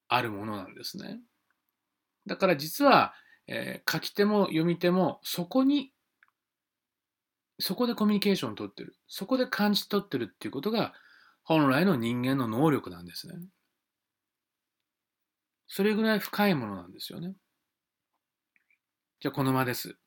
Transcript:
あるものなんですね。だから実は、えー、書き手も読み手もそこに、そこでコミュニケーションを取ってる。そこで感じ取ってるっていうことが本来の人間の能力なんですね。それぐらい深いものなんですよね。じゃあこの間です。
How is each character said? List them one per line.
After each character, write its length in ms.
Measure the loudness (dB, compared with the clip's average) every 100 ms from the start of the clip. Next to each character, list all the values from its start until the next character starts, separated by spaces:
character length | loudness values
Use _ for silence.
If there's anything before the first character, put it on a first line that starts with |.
| -2
あ 120 | 0
る 100 | 0
も 160 | -4 -6
の 100 | -8
な 100 | -10
ん 80 |
で 100 | -14
す 140 | -14 -12
ね。 220 | -12 -14 -16 _ _ _ _ _ _ _ _ _ -12
だ 100 | 0
か 120 | 0
ら 80 | 0
実 280 | -2 2
は、 300 | 6 6 4 -2 _ _ -10
え 360 | -8 -8 -6
ー、 80 | -4
書 80 | -4
き 100 | -4
手 140 | 0
も 220 | 2 2 2
読 180 | 0
み 140 | 0 0
手 120 | 2
も 300 | 2 2 -2
そ 240 | -8 -8 -2
こ 180 | 2
に、 280 | 2 2 -2 _ _ _ _ _ _ _ _ _ _ _ _ _ _ _ _ -8
そ 160 | -6
こ 120 | -2 -2
で 80 |
コ 100 | 2
ミ 80 | 2
ュ 20 |
ニ 60 | 2
ケ 120 | 2
ー 40 | 0
シ 80 |
ョ 40 | -2
ン 40 |
を 20 |
取 160 | -6 -10
っ 20 |
て 100 | -10
る。 140 | -16 -18 -18
そ 180 | -12 -2
こ 100 | -2
で 100 | -2
感 260 | 0 2
じ 160 | 0 0
取 140 | -4
っ 40 | -2
て 100 | -4
る 60 |
っ 20 | -6
て 200 | -8 -10
い 40 |
う 20 |
こ 80 | -6
と 100 | -4
が 220 | -2 -4 -6 _ _ _ _
本 280 | 2 4 6
来 140 | 6
の 120 | 4 4
人 240 | 0 0
間 160 | 0 0
の 120 | 0
能 220 | 2 4
力 200 | 2 -2
な 100 | -12
ん 60 | -14
で 80 |
す 140 | -16 -14
ね。 60 | -14 -16 _ _ _ _ _ _ _ _ _ _ _ _ _ _ _ _ _ _ _ _ _ -8
そ 140 | 0
れ 120 | 2
ぐ 80 | 2
ら 140 | 2 0
い 20 |
深 300 | 0 2 4
い 60 |
も 120 | 2 -2
の 100 | -8
な 100 | -12
ん 60 |
で 80 | -16
す 120 | -14
よ 80 | -10
ね。 140 | -12 -14 _ _ _ _ _ _ _ _ _ _ _ _ _ _ _ _ _ _
じ 80 | -4
ゃ 20 |
あ 20 |
こ 100 | 0
の 100 | 2
間 120 | 2
で 100 | 0
す。 220 | -4 -8 -14